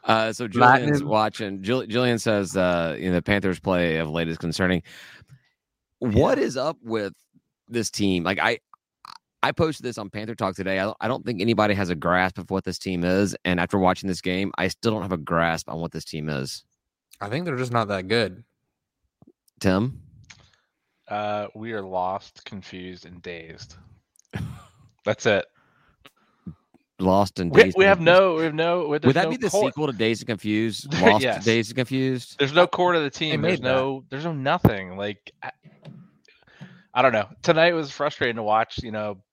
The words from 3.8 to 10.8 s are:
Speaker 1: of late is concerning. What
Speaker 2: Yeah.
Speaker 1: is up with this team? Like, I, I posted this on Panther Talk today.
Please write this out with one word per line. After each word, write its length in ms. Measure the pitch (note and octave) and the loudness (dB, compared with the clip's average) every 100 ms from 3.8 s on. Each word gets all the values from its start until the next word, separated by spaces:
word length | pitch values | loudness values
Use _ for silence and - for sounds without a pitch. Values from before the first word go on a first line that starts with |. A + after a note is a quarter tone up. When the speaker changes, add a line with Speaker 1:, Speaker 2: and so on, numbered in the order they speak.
| F2 D#2+ | 0 0
Speaker 1:
of 100 | D#2 | -2
late 180 | E2 E2 | -4 -4
is 100 | D#2+ | -4
concerning. 440 | E2+ - F#2 F2 - - - - - - _ _ _ _ _ _ | -6 -2 0 0 -4 -20 -20 -20 -20 -20 _ _ _ _ _ _
What 380 | B2 G#2+ F3+ C4 | 0 4 4 2
Speaker 2:
Yeah. 60 | |
Speaker 1:
is 120 | A#2+ B2 | -2 -2
up 200 | C#3+ D#3 | -6 -6
with 300 | A#2 A2 G2+ - _ _ _ _ _ | -6 -4 -4 -10 _ _ _ _ _
this 220 | A#2+ G#2 | -4 -4
team? 320 | - G2+ F2+ | -2 0 2
Like, 140 | E2+ F#2+ | 0 -2
I, 180 | F#2 A#2+ _ - _ _ - - _ _ | -2 -4 _ -20 _ _ -20 -20 _ _
I 100 | C3+ | -4
posted 320 | D3+ D#3+ D3 | 0 -2 -2
this 140 | B2 A2+ | -8 -10
on 120 | G2+ | -10
Panther 240 | G#2 A2 | -10 -10
Talk 200 | A2+ G2 | -4 -4
today. 240 | F#2+ F#2+ F#2+ | -2 -2 -2